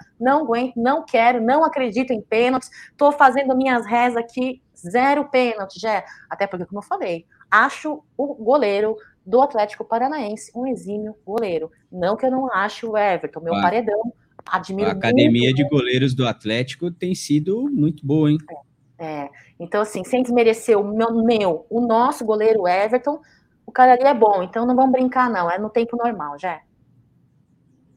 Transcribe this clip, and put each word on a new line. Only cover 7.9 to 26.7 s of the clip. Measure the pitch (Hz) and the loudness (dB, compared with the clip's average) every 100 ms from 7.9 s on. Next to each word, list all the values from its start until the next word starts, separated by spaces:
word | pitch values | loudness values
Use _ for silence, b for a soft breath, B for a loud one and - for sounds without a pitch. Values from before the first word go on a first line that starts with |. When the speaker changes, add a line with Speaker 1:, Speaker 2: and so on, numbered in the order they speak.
| 302 _ - | -8 _ -6
Speaker 1:
o | 285 | -6
goleiro | 233 220 285 208 196 214 220 B B | -4 0 2 2 0 -2 -4 B B
do | 185 240 | 0 2
Atlético | 285 233 208 - | 2 0 -4 -6
Paranaense | - 233 269 302 208 214 - | -6 -2 -2 -4 -8 -10 -12
um | 240 269 | -8 -6
exímio | 202 180 208 214 214 | -6 -8 -8 -10 -14
goleiro. | 185 226 208 160 160 _ _ | -8 -6 -4 -4 -6 _ _
Não | 180 180 220 | -4 -2 0
que | 262 | 0
eu | |
não | 262 262 | -2 -2
ache | 190 208 - | -2 -2 -6
o | 226 214 | -4 0
Everton, | 208 170 147 156 | 0 0 -6 -8
meu | 165 | -4
Speaker 2:
A, | 196 | 0
Speaker 1:
paredão, | 180 220 214 208 233 - _ - - | 0 0 -2 -2 -4 -10 _ -20 -6
admiro | 185 180 190 208 | -6 -4 -2 -2
Speaker 2:
a | |
academia | 95 117 123 117 120 131 | 0 2 4 4 4 2
Speaker 1:
muito, | 135 | 2
Speaker 2:
de | |
Speaker 1:
né? | 139 | 2
Speaker 2:
goleiros | 143 123 127 135 | 0 0 0 0
do | 131 120 | 0 -2
Atlético | - 107 113 131 - 175 | -2 -4 -2 -4 -6 -10
tem | 170 180 | -6 -6
sido | 180 - 151 160 220 285 | -6 -2 -2 0 -2 -2
muito | 254 151 151 139 | 0 0 -2 -2
boa, | 156 147 | 2 2
hein? | 156 - 151 _ _ _ _ | 2 -4 -20 _ _ _ _
Speaker 1:
É, | 160 147 | -10 -10
é. | 139 b b _ | -10 b b _
Então, | 170 208 | -6 -4
assim, | 214 190 | -2 -6
sem | - 254 | -4 -2
desmerecer | 247 240 226 226 - 208 | 0 2 2 2 2 2
o | |
meu, | 202 214 226 226 | 2 -2 0 2
meu, | 226 220 190 160 - | 2 2 0 -2 -4
o | 226 | -2
nosso | 233 226 262 294 | 2 2 2 0
goleiro | 220 214 220 220 180 | -2 2 2 2 2
Everton, | 185 214 247 285 302 b b b b | 2 2 0 -2 -6 b b b b
o | - | -8
cara | - 254 | 4 6
ali | 247 | 8
é | 269 | 4
bom, | 233 220 196 | 4 4 4
então | 185 226 | -2 -2
não | 247 254 | 0 2
vamos | 262 | 4
brincar, | 254 254 254 247 | 2 0 0 0
não. | 190 170 | 0 -2
É | 185 | -2
no | 214 | -2
tempo | 233 233 240 | -2 -2 -2
normal, | 233 196 147 143 | -4 -4 -10 -8
já. | 185 156 _ | -8 -8 _